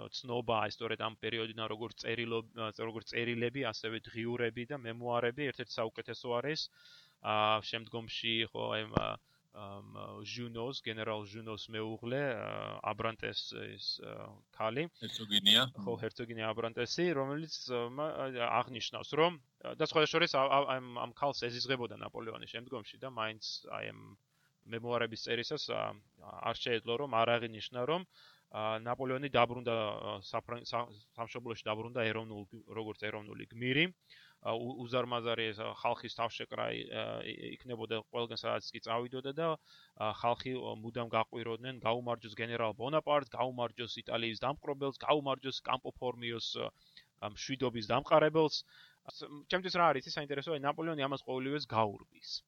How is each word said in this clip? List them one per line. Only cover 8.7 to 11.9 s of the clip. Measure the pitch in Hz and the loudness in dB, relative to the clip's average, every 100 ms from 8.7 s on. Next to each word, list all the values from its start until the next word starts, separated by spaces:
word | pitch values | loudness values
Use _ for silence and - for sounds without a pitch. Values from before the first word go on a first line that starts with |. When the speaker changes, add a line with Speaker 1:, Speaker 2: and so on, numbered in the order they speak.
| 110 | 0
Speaker 1:
ამ, | 110 - 110 110 _ _ _ - | 0 -2 -2 -6 _ _ _ -16
ამ, | 101 101 104 104 104 104 | -12 -12 -14 -14 -12 -12
ჟუნოს, | 104 110 120 113 120 135 | -10 -10 -8 -6 -6 -6
გენერალ | - 110 110 107 104 | -6 -4 -4 -4 -6
ჟუნოს | 107 113 107 - | -12 -10 -10 -6
მეუღლე, | 110 110 | -4 -4